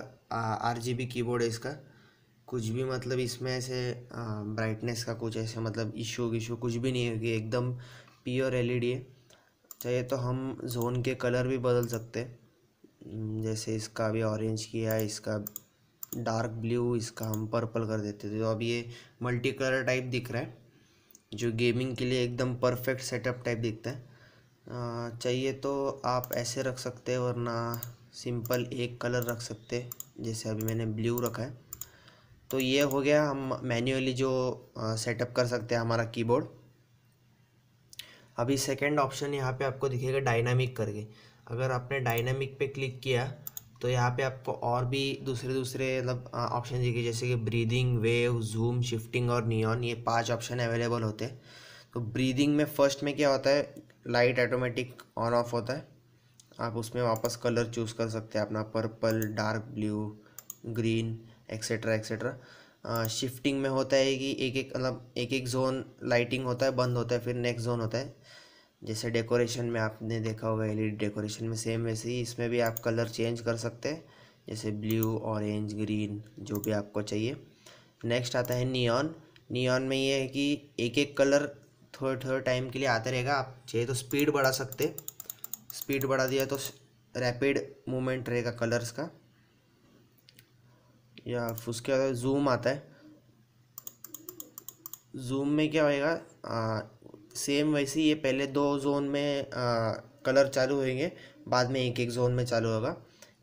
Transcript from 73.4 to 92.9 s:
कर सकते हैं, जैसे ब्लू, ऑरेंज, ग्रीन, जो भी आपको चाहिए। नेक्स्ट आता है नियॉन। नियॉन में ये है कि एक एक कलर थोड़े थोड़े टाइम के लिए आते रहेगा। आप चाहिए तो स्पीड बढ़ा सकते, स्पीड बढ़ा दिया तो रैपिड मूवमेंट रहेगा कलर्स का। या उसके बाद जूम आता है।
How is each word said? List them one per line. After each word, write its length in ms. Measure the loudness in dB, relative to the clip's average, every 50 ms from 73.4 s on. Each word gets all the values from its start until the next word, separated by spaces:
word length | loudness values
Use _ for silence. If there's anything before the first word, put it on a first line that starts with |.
कर 140 | 0 -2 -2
सकते 340 | 0 -2 -6 -6 -4 -4 -4
हैं, 160 | -4 -4 -8 -16 -20 -20 -20 -20 -20 _ -12 -10
जैसे 220 | -8 -6 -4 -4
ब्लू, 460 | -4 -2 0 0 2 2 2 2 0 -2
ऑरेंज, 560 | -2 -2 -2 -2 0 0 -2 -2 -2 -4 -4
ग्रीन, 500 | -4 -2 -2 0 -2 -2 -2 -4 -8 -10 -12 -16 -14
जो 160 | -8 -4 -4
भी 160 | -2 0 0
आपको 300 | 0 0 -2 -2 -4 -4
चाहिए। 360 | -4 -2 -2 -2 -2 -2 -4 -6 -10 -18 -20 -20 -20 -20 -20 -20 -20 -20 _ _ -2
नेक्स्ट 300 | 0 0 0 0 0 0
आता 180 | 0 0 0 0
है 120 | 0 0
नियॉन। 500 | 0 2 2 2 4 4 4 2 0 -4 -8 -16 -20 -20 -20 -12 -6
नियॉन 320 | -2 0 2 4 2 2 2
में 140 | 2 0 2
ये 220 | 2 2 2 2
है 80 | 0 -2
कि 460 | 0 0 2 2 2 0 -4 -8 -4 0
एक 180 | 0 2 4 2
एक 200 | 2 2 4 4
कलर 460 | 6 8 8 6 4 4 -6 -10 -18 -20 -20 _ -20 -18 -10 -4
थोड़े 160 | -2 -2 -2 -2 -2
थोड़े 140 | -2 -2 0
टाइम 300 | 2 2 2 0 0 -2
के 100 | -2 -2
लिए 80 | 2 2
आते 240 | 2 2 2 0
रहेगा। 220 | -2 0 0 2 0
आप 320 | 0 0 -4 -8 -18 -12 -4
चाहिए 180 | 0 0 0 0
तो 60 | 0
स्पीड 360 | -4 -4 0 2 2 4 4
बढ़ा 220 | 4 6 4 4
सकते, 440 | 4 2 -4 -4 -2 -2 -2 -2 -2 -4 -14 -16 -16 -16 -16 -18 -18 -18 -18 -16 -16 -16 -16 -14 -14
स्पीड 320 | -12 -4 -2 -2 0 0
बढ़ा 220 | 2 2 2 2 2
दिया 180 | 2 2 0
तो 100 | 0 0 -4 -4 -6 -10 -14 -20 -20 _ _ _ _ -6 -2
रैपिड 580 | 0 0 0 2 2 2 2 2 0 -4 -10 -12 -8 -4
मूवमेंट 400 | -2 -2 0 0 -2 -2 -2 -2
रहेगा 220 | 0 0 0 -2
कलर्स 400 | -2 0 0 2 2 0 0 -2
का। 180 | -6 -6 -8 -8 -8 -16 _ _ _ _ _ _ _ _ _ _ _ _ _ -20 -20 -20 -20 _ _ _ _ _ -20 -20 -20 _ _ _ _ _ _ _ _ _ _ _ _ _ -20 -16 -8 -6
या 200 | -4 -2 -2 -2 -4 -6 -4 -6
उसके 240 | -6 -4 -2 0
बाद 220 | 2 2 4 2 0
जूम 360 | 0 2 2 2 4 4 4
आता 200 | 4 4 4 2
है। 180 | 0 0 -4 -14